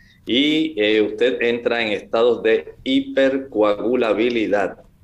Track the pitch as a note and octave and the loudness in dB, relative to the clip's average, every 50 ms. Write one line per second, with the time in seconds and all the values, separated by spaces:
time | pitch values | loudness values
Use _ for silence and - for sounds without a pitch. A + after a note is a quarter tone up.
0 | - _ _ _ _ - A2 B2+ C#3+ D3+ D#3 D#3 D#3+ D#3 - G#2 G#2+ G#2 G#2+ A2 | -20 _ _ _ _ -4 0 0 0 2 0 0 -2 -2 -2 0 0 2 4 2
1 | G#2 G2+ G#2+ - A#2+ B2+ B2 - A#2 A#2+ A#2+ A#2+ A#2 A#2+ A#2 A#2 A#2 G#2+ G#2 F2+ | 2 0 0 0 0 0 0 0 0 -2 -2 -2 -2 -2 -2 -2 -2 -4 -4 -6
2 | - - - A2+ A#2 B2 A#2 G2+ F#2 A2 A2+ A2 - - - - - C3 C3+ C3+ | -6 -4 0 2 2 2 2 2 2 2 2 2 0 -4 -14 -10 -4 -2 0 0
3 | C3+ - - C3+ C3+ C3+ C3+ C#3 C3+ - - G#2 G#2+ G#2 G#2 G#2 G#2+ A2+ B2 C3 | 0 0 0 0 2 2 0 -2 -4 -4 -2 0 2 2 0 0 -2 -2 0 0
4 | A2+ A2+ G2+ G2+ A2+ B2 A#2+ A#2 G#2+ F2+ F#2+ G#2 F#2+ F2+ - - - - _ _ | 0 0 0 0 0 0 0 0 -2 0 0 0 -2 -2 -6 -10 -18 -20 _ _